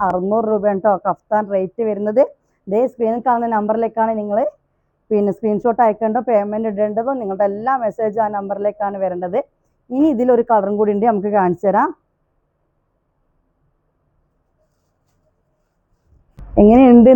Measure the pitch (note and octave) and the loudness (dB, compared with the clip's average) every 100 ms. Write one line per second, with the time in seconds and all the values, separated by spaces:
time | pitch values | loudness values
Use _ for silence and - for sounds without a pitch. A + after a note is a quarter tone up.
0 | F#3+ F3+ F#3+ A3 A3 G#3+ G#3 F#3+ G#3+ F#3 | -2 -2 -2 -2 0 -2 0 0 0 0
1 | G3 E3+ - G#3+ G3+ G3 F#3 - A3 G3 | -2 -6 -4 -4 -2 -4 -4 -4 -6 -4
2 | G#3 G#3+ D#4 - _ _ - G#3 B3+ - | -2 0 0 -4 _ _ -6 -2 -2 -2
3 | A3 A3+ B3 A#3 A#3 G#3+ G#3 A3 A3+ A3+ | -4 -2 -2 -2 -2 -2 -2 -2 -2 -2
4 | A3 A3 G#3 G#3 D#4+ - _ _ _ _ | -2 -4 -4 -4 -4 -6 _ _ _ _
5 | - G#3+ G3+ F3+ A3 G#3 A#3+ A3+ A3+ G#3 | -4 0 0 -2 -4 -2 -2 0 0 0
6 | A3 A#3+ A#3+ G#3+ G3+ G#3+ A3+ G3+ G#3+ G#3 | -2 -2 0 0 -2 -4 -4 -2 -2 -2
7 | A#3+ C4+ G3 F#3+ G3+ G3+ A#3+ C4 A3 F#3+ | -4 -4 -6 -2 -2 -2 -4 -2 -4 -4
8 | A3 G#3+ G#3+ G#3 G3 G3 G#3 G#3 G3+ G3 | -4 -2 -4 -4 -6 -6 -6 -4 -6 -4
9 | F#3+ F3+ F3+ A3 - _ _ _ - B3+ | -6 -4 -6 -6 -8 _ _ _ -8 0
10 | D#4 A#3 B3 A#3+ A#3+ A3 G3 G#3 G#3+ G3+ | 0 2 2 2 2 0 0 0 0 0
11 | A#3 G#3 G3+ G#3 F3+ E3+ G3 G3+ D#4 - | 0 0 0 2 2 0 0 0 0 -4
12 | _ _ _ _ _ _ _ _ _ _ | _ _ _ _ _ _ _ _ _ _
13 | _ _ _ _ _ _ C#3 _ _ _ | _ _ _ _ _ _ _ _ _ _
14 | _ _ _ _ _ _ D#5 _ _ _ | _ _ _ _ _ _ _ _ _ _
15 | _ _ _ _ _ _ _ _ _ _ | _ _ _ _ _ _ _ _ _ _
16 | _ _ _ - - - G#3 A#3+ C4 A#3+ | _ _ _ -20 -6 4 6 8 8 8
17 | A#3 | 8